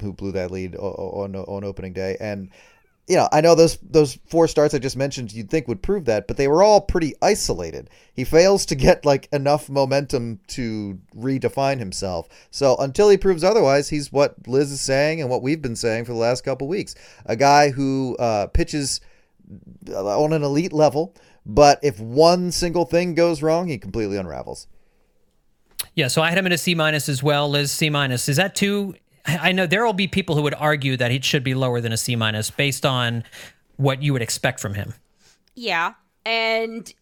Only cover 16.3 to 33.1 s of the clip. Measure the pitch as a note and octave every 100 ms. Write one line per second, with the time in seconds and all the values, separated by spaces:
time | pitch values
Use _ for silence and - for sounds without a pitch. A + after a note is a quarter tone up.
16.3 | B2+ C3+ B2+ C#3 G3 - - - - -
17.3 | A2+ C#3 D3 D3 C3 C3+ C3+ C3 A2+ A#2
18.3 | G#2+ F#2+ - E3 D3+ C3+ - - _ _
19.3 | _ - - - - - G2 G2 G2+ D3+
20.3 | D#3+ C#3+ C#3+ F3 D3+ D3+ C#3 F3+ _ _
21.3 | _ G2+ G#2+ C#3+ C#3 D3 G2 A2 C3 E3
22.3 | F3+ F3+ - F3 E3+ E3 E3+ F3+ D#3+ E3+
23.3 | D#3 D#3 E3 F3+ A#2 F#2+ A2+ G#2 G2 F2+
24.3 | C2 A1+ - - - _ _ _ _ _
25.3 | _ _ _ _ - - - B2+ D#3+ D#3+
26.3 | F3+ F#3 F3 F3+ E3 D#3 D3+ C#3+ C3 D3
27.3 | C#3+ D3 C#3+ C#3 - D#3 D3 C3+ B2 -
28.3 | C#3 F#3+ - G3+ G3+ G3 E3 _ _ -
29.3 | E3+ E3+ F#3 F3 F#3+ A#3 F#3+ F#3+ G3 F#3
30.3 | D3+ D3 - D3+ D3+ C3+ B2+ B2 C3+ -
31.3 | D3 C3+ C3 B2+ A#2+ A2+ A2 - A#2 A2
32.3 | G#2+ G#2+ - C#3+ C3 C#3+ B2+ A#2+